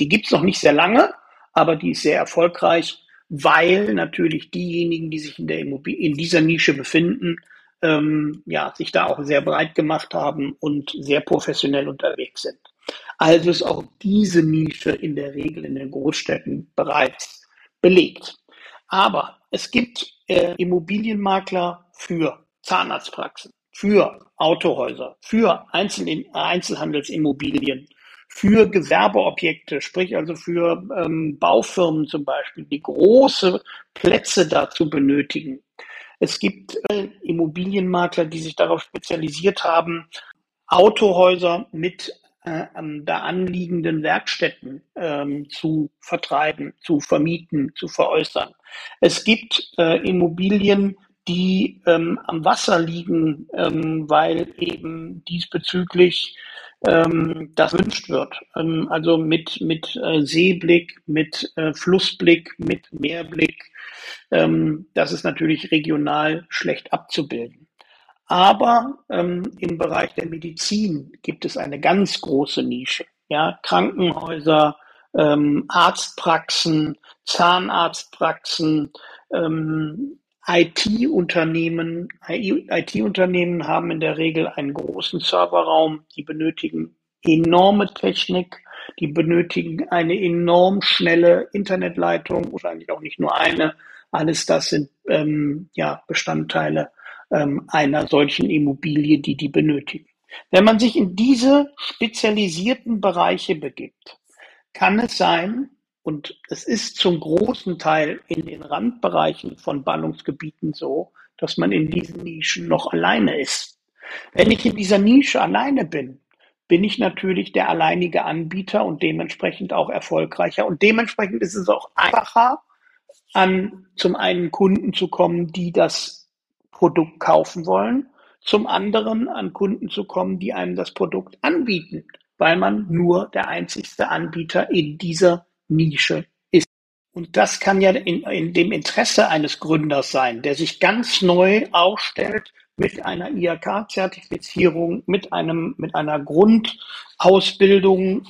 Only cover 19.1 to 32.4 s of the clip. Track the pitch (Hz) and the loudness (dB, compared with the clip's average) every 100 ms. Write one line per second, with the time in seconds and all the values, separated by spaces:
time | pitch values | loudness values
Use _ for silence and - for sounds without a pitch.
19.1 | 151 - - _ 202 - 247 240 - - | 0 -4 -10 _ -10 -4 -2 -2 -6 -12
20.1 | _ - 180 175 175 180 180 165 208 220 | _ -2 0 0 0 0 0 0 -4 -2
21.1 | 208 196 196 190 185 175 175 _ - - | -2 0 0 -2 -4 -4 -6 _ -16 -6
22.1 | 170 151 - _ _ - 185 - - - | -2 -2 -4 _ _ -2 -2 -2 -6 -10
23.1 | - - - - _ _ - 202 208 160 | -12 -12 -12 -20 _ _ -4 2 4 4
24.1 | - _ - 160 165 175 131 131 127 123 | -2 _ -2 0 2 0 0 -2 -6 -12
25.1 | - - 220 220 170 - 165 202 - 170 | -16 -2 2 4 2 -2 -4 -4 -4 -6
26.1 | 156 - 170 160 180 175 190 156 147 139 | -6 -6 -6 -2 -2 -4 -6 -4 -6 -6
27.1 | 165 151 139 151 135 127 131 - _ - | -2 -2 -2 -2 -2 -2 -6 -10 _ -20
28.1 | - _ - 196 226 208 190 139 165 208 | -20 _ 0 4 6 6 4 2 2 2
29.1 | 196 196 - 165 160 - 143 - 180 185 | 2 0 -2 -4 -4 -6 -8 -6 -4 -4
30.1 | 202 160 160 - 170 170 175 185 196 165 | -4 -6 -8 -6 -2 0 -2 -6 -6 -4
31.1 | 160 156 143 175 214 - - 170 156 151 | -4 -4 0 2 4 2 0 0 0 -2
32.1 | 156 143 135 | -4 -4 -6